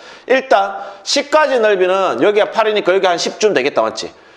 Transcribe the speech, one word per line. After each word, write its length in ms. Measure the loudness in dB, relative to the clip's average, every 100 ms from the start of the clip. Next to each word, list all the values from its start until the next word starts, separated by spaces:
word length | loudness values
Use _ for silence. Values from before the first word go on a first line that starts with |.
| -20 -18 0
일단 520 | 0 2 0 0 -6 -14 -14
십까지 580 | -6 -4 0 2 2 2
넓이는 600 | 2 2 2 0 0 0
여기가 300 | 2 2 0
팔이니까 420 | 0 0 0 0
여기 120 | 2 2
한 120 | 0
십 200 | -4 -2
쯤 140 | 0
되겠다. 280 | 0 0 0
맞지? 300 | -2 -4 -12 -16 -20